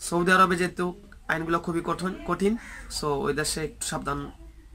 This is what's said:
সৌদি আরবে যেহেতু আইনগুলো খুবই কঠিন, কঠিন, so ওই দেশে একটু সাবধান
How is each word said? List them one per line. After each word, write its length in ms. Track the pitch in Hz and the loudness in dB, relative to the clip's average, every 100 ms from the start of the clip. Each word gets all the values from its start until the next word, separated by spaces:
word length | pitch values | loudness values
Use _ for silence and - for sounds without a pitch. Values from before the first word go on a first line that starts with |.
সৌদি 320 | - 170 175 | -2 2 6
আরবে 240 | 185 185 175 | 8 8 6
যেহেতু 460 | 180 170 180 175 - - - | 0 0 -4 -4 -14 -12 -4
আইনগুলো 300 | 160 160 170 | -2 2 0
খুবই 220 | 170 170 | 0 -2
কঠিন, 400 | 170 160 180 190 - | -2 -2 -2 -4 -4
কঠিন, 300 | - 196 226 - - - - | 0 2 0 -6 -16 -10 -4
so 60 | 151 | -2
ওই 260 | 143 139 | 0 0
দেশে 320 | 139 151 - | 0 -2 -2
একটু 220 | 151 - - | -4 -6 -6
সাবধান 440 | 127 135 143 143 - - - - | -4 -4 -4 -6 -12 -20 -20 -20